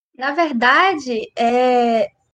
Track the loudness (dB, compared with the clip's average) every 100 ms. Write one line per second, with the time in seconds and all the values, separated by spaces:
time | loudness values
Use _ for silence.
0 | _ -10 -4 -2 -2 0 2 2 2 0
1 | -6 -8 -8 -4 -2 2 2 2 2 0
2 | -4 _ _